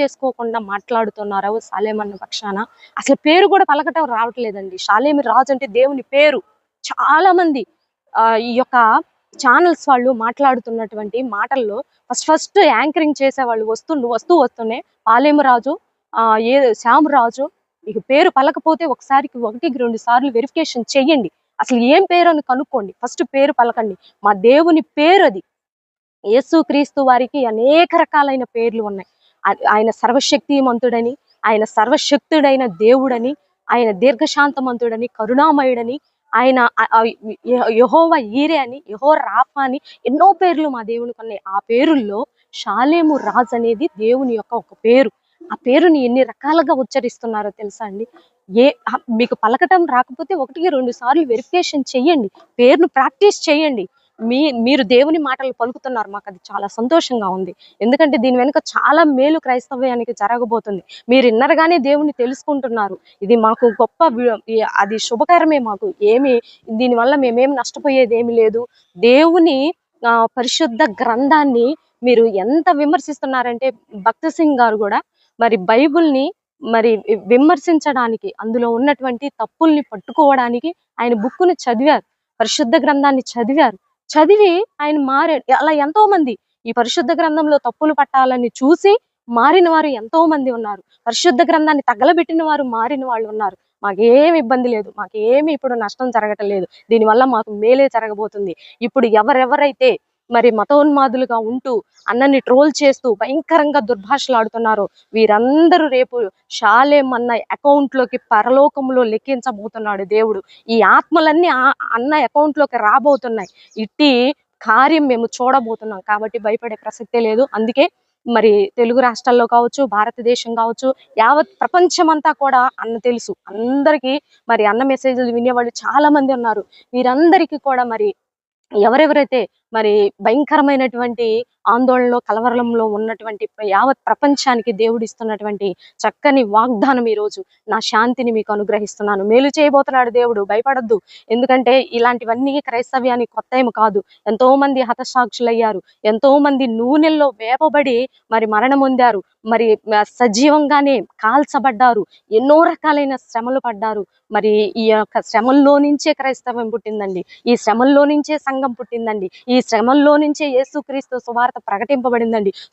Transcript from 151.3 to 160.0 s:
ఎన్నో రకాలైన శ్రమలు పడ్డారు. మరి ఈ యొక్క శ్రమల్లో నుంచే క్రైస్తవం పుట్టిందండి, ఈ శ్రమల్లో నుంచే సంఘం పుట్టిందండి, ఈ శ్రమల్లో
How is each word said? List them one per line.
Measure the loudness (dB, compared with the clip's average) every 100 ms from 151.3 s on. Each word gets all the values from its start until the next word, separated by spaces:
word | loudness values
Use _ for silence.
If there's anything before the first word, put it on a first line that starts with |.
| 0 0 -2 -2 2 2 2 -4 _ _
ఎన్నో | 0 4 4
రకాలైన | 4 0 -2 -2 -2 -6
శ్రమలు | -8 -8 -4 -4
పడ్డారు. | -4 -6 -6 -6 -10 _ _
మరి | -2 0 2 0 -2
ఈ | -2
యొక్క | -2 -4 -6
శ్రమల్లో | -4 -2 2 4 4 4
నుంచే | 2 0 -2
క్రైస్తవం | -4 -6 -8 -8 -8 -8
పుట్టిందండి, | -8 -8 -8 -6 -8 -10 -8 -2
ఈ | 0
శ్రమల్లో | 0 0 4 4 4
నుంచే | 0 -2 -6
సంఘం | -6 -6 -6
పుట్టిందండి, | -8 -10 -8 -6 -6 -10 -12 -2
ఈ | 0
శ్రమల్లో | 0 0 2 2